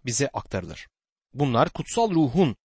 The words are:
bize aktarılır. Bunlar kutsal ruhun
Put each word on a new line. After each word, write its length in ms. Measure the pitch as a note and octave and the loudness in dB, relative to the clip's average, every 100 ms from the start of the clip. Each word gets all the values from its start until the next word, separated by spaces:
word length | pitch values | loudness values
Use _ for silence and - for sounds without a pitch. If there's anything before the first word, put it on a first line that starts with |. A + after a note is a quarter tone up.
| B2+ | -6
bize 240 | A2+ C#3 | -2 -2
aktarılır. 540 | G#2 - G2 E2 D#2 - _ _ _ _ | -4 -6 -8 -8 -14 -18 _ _ _ _
Bunlar 360 | B2+ C#3+ A#2 D#3+ | -4 0 2 2
kutsal 420 | - - - A3+ | -2 -6 -2 0
ruhun 440 | E3 C#3+ D3+ D#3+ G2 | 2 2 4 2 0